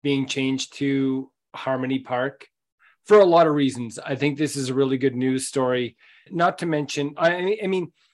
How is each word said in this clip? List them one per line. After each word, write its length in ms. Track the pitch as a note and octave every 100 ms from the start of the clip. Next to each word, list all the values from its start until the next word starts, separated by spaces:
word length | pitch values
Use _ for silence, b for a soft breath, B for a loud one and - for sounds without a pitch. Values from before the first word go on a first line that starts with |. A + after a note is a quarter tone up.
being 240 | C#3+ C#3 C3
changed 480 | C#3 C3+ C3 -
to 560 | - C#3 C#3 C3+ C3 C3+ _ _
Harmony 440 | - C3+ C3 C3 C3+
Park? 480 | - B2 C3+ - - _ _ _ b b -
For 140 | G#3
a 40 |
lot 220 | F#3 E3+ D#3+
of 80 |
reasons, 440 | D3 C#3 A#2+ A#2 -
I 180 | - C3
think 200 | C#3+ C#3+
this 180 | D3+
is 140 | C#3+ C3
a 60 |
really 240 | C3 C3 C3
good 180 | C3+ A#2+
news 320 | C3 C3 -
story. 480 | C#3 B2+ B2+ A#2+ - b b b
Not 280 | F3 F3 F#3
to 80 | F3
mention, 480 | D3+ C#3+ D3+ C#3+ D3
I, 400 | E3+ F3+ F3+ A3
I 60 | G3
mean, 220 | F#3 E3 _ _